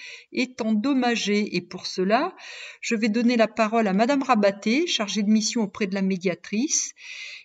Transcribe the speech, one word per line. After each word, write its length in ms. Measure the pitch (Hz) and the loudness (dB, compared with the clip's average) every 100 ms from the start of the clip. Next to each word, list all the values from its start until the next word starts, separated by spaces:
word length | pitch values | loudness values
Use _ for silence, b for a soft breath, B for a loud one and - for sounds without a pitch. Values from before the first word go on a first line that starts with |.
| B B B | B B B
est 300 | - 254 254 | -4 -4 -2
endommagée. 960 | 220 214 262 262 240 226 202 208 208 180 | 0 0 2 2 2 0 0 0 0 -4
Et 40 | |
pour 260 | 175 180 - | -6 -10 -8
cela, 500 | - 185 233 359 - B B B B | -2 2 2 2 -6 B B B B
je 140 | - | -4
vais 140 | 226 226 | 0 2
donner 280 | 220 233 240 | 2 4 4
la 120 | 220 | 2
parole 400 | 233 214 233 208 | 2 0 2 2
à 40 | |
Madame 300 | 190 240 277 | 2 2 2
Rabaté, 640 | 269 233 202 202 214 269 349 | 2 4 4 2 0 0 0
chargée 380 | - 202 208 | -2 -2 -2
de 40 | 202 | 2
mission 340 | 220 214 240 | 2 2 -2
auprès 260 | 196 - 196 | -4 -4 -4
de 60 | 196 | 0
la 60 | |
médiatrice. 920 | 190 190 185 170 - 208 311 - - B B B B B | 0 0 -2 -4 -4 -2 0 -2 -4 B B B B B